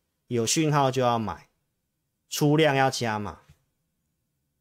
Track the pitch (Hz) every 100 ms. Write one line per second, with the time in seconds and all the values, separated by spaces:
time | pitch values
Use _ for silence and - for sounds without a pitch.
0 | _ _ _ 120 113 - 156 147 135 127
1 | 123 117 104 80 - _ _ _ _ _
2 | _ _ _ - 151 151 151 135 135 -
3 | 117 107 101 76 _ _ _ _ _ _
4 | _ _ _ _ _ _